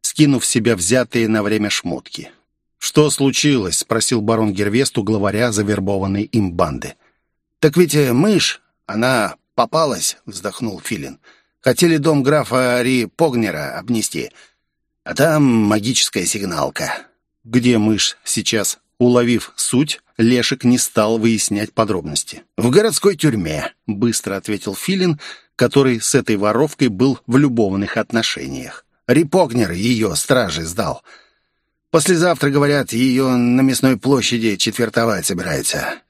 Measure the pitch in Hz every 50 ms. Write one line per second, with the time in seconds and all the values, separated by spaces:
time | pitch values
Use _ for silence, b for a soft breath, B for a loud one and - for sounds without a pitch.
0 | - - - - 156 143 139 120 - - - 127 107 120 117 95 85 85 123 127
1 | 123 - - 120 113 110 110 110 101 101 107 107 104 101 - - - 90 85 -
2 | - - - - - - - _ _ _ _ _ _ _ _ _ - - - 151
3 | 151 147 135 - 139 135 123 - - 147 139 127 101 90 82 - - _ - 113
4 | - - 127 117 107 104 113 110 113 107 95 92 104 104 101 120 139 - - 120
5 | 101 98 110 104 98 101 95 104 123 120 110 101 104 101 107 98 95 98 101 98
6 | 95 95 98 101 107 - - 113 104 92 85 87 90 78 69 62 - - - _
7 | _ _ _ _ _ _ _ _ _ _ _ _ - 151 143 170 180 156 - 151
8 | 143 131 123 123 165 214 214 170 - - - - _ _ _ _ _ - 101 107
9 | 120 127 131 120 104 92 - _ _ _ _ - 120 113 - 156 160 143 117 87
10 | 76 - - _ _ - 101 - - 104 - - 131 110 95 87 - - 113 90
11 | 69 67 67 _ b b b b b b b b _ 135 123 - 175 170 165 156
12 | 139 165 156 143 127 135 151 151 127 - 117 127 127 123 123 123 120 123 131 127
13 | 117 - _ - 160 156 127 120 110 101 80 76 73 73 - 80 90 107 120 113
14 | 104 - - 78 64 - b b b b b b _ _ _ _ _ _ _ _
15 | _ - - - 139 165 156 151 143 131 120 113 107 101 107 107 101 120 127 -
16 | - - - 104 90 - - 107 98 95 85 76 69 65 - - 80 - - -
17 | - _ _ _ _ _ _ _ _ 113 113 127 120 123 123 110 104 110 110 98
18 | - - - _ _ - - - 101 - - 110 98 - - _ _ _ _ _
19 | 120 120 123 123 120 120 120 110 - - _ - - - - 123 151 147 - -
20 | _ _ _ - 113 117 127 123 117 - 139 - - 120 123 120 - - - -
21 | 107 107 113 113 107 117 113 104 - - 104 104 110 104 _ - 110 104 104 92
22 | 76 76 73 - - - - - - _ _ - 101 120 127 185 214 226 - -
23 | - 202 190 151 - 151 123 107 87 78 78 76 - - _ _ _ - 104 98
24 | 113 120 110 - - 104 98 95 - - 107 95 - 107 98 - - - 190 196
25 | 180 180 160 147 B B B B B B B - 131 123 - 143 139 131 123 113
26 | - - - 135 - - 110 101 101 104 110 117 151 151 - _ 147 123 101 92
27 | 120 139 127 - _ - 117 131 147 143 123 113 110 95 95 98 101 95 - 113
28 | 104 _ - 117 110 - - - - 135 135 131 127 123 - - _ _ _ _
29 | _ - 123 147 170 147 - 190 175 131 113 123 117 87 85 87 101 120 127 110
30 | 110 101 80 76 - - - 123 117 92 78 82 80 82 85 92 104 78 - -
31 | b b b b b b b b b b b b _ _ _ _ _ _ - 160
32 | 151 - 185 165 170 180 165 156 - 143 139 147 143 143 147 143 131 - - 113
33 | 127 131 123 131 135 131 127 123 120 120 123 131 135 135 127 113 - 131 131 101
34 | - 127 139 131 110 - 123 117 113 113 101 95 - 117 104 - 120 110 - 120
35 | 117 117 107 92 - - 98 87 87 87 78 67 - - - 71 69 - - -
36 | _ _